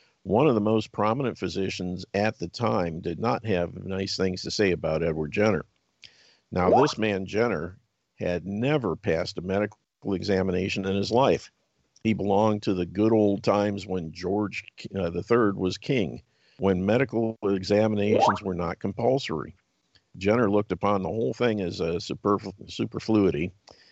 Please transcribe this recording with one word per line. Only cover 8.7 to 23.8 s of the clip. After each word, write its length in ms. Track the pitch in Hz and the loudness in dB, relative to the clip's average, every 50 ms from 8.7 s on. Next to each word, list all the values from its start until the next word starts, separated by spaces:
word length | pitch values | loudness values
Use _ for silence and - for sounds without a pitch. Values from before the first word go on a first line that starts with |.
| 151 147 117 92 80 | 0 0 0 -2 -4
passed 420 | - - - 80 82 90 - - - | -4 -2 0 0 0 0 -4 -6 -8
a 40 | |
medical 360 | 85 92 95 101 104 104 - _ _ _ _ _ - 104 98 | -6 -2 -2 0 0 -2 -4 _ _ _ _ _ -4 -4 -2
examination 720 | 90 95 98 98 92 92 92 90 92 95 95 - 101 95 | -2 0 0 2 2 2 2 0 0 -2 -2 -4 -4 -4
in 100 | 98 95 | -2 -2
his 160 | 98 101 92 | -2 -2 0
life. 400 | 110 120 139 120 - - - - _ _ _ _ _ _ _ _ _ _ - | 2 4 4 4 4 2 0 -8 _ _ _ _ _ _ _ _ _ _ 0
He 100 | 110 110 | 0 0
belonged 480 | 92 95 101 98 98 107 110 107 101 - | 0 0 0 2 2 2 2 0 0 0
to 120 | 110 98 | -2 0
the 100 | 90 90 | 0 -2
good 260 | 87 87 95 107 113 | -4 0 2 2 4
old 320 | 113 110 107 101 101 95 - | 4 4 4 4 2 0 0
times 440 | 117 98 104 104 104 101 98 95 98 | 2 2 2 2 0 -2 -4 -6 -6
when 240 | 92 92 82 80 | -6 -6 -6 -8
George, 520 | 78 85 90 90 98 104 107 95 - - - - _ - - - - | -12 -8 -4 -2 -2 -2 -2 -4 -6 -10 -12 -14 _ -18 -16 -10 -6
uh, 140 | 98 92 85 | -4 -4 -2
the 140 | 85 87 - | -4 -4 0
third 340 | - 117 123 113 101 98 98 | 2 4 4 4 4 2 0
was 200 | 95 92 90 - | -2 -2 -2 -4
king, 440 | - - 143 127 95 71 58 - - _ _ _ _ _ _ - | -4 -2 0 0 0 -2 -4 -10 -14 _ _ _ _ _ _ -2
when 260 | 92 98 95 90 92 | 0 2 2 2 2
medical 520 | 101 110 127 135 120 117 113 113 113 113 - - | 2 2 2 2 0 0 -2 -2 -2 -4 -4 -2
examinations 1000 | 98 101 95 92 98 104 104 110 110 107 104 101 104 104 101 - 104 101 98 - | -2 0 0 0 2 2 4 4 4 2 0 2 2 4 4 4 2 2 0 -2
were 100 | 98 92 | -4 -4
not 260 | 82 87 85 87 _ | -2 -4 -4 -4 _
compulsory. 760 | - 98 98 - 113 120 131 139 - - 80 78 - - - _ _ _ _ _ _ _ _ _ _ _ _ | -6 -6 -4 0 0 2 2 0 -2 -4 -6 -6 -6 -8 -12 _ _ _ _ _ _ _ _ _ _ _ _
Jenner 340 | 92 92 98 110 123 120 98 | -4 2 2 4 4 4 4
looked 220 | 101 104 101 - | 4 2 2 0
upon 300 | 92 85 - 101 104 95 | -4 0 2 2 2 2
the 80 | 92 82 | 0 -2
whole 240 | 98 113 120 131 - | -4 -2 -2 -2 -2
thing 280 | - 123 120 107 104 | 0 0 0 0 0
as 180 | 95 85 - 92 | -2 -4 -4 -2
a 160 | 85 82 85 | -2 -2 -2
superflu-, 760 | 85 - - - - - 101 101 95 - 98 98 - - - | -4 -4 -6 -10 -2 2 2 2 2 0 -6 -12 -12 -16 -14
superfluity. 800 | - - 110 110 - 113 - - 110 107 98 92 73 73 82 92 - _ _ - - _ | -6 -6 -6 -4 -4 -8 -2 2 4 4 4 4 4 2 -2 -4 -6 _ _ -20 -20 _